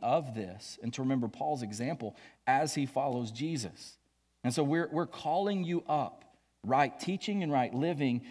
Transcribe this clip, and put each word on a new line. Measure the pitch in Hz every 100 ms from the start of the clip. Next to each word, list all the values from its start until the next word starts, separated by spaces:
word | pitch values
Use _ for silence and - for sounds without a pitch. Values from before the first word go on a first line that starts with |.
of | 117 147 139
this | 110 95 95 - -
and | 117
to | 120
remember | 131 135 117
Paul's | - - 147
example | 113 104 123 156 113 - - - -
as | 131 151
he | 151 135
follows | 127 139 123 117
Jesus. | 113 151 160 104 - - - _ _ _ _
And | 123
so | 123
we're, | 143 160 165
we're | 160 170
calling | - 156 165 202 196
you | 170 175 -
up. | 147 120 - - _ _ _
Right | 98 131 143 -
teaching | - 185 - 202
and | 170
right | 143 120
living | 123 156 160 139 123 -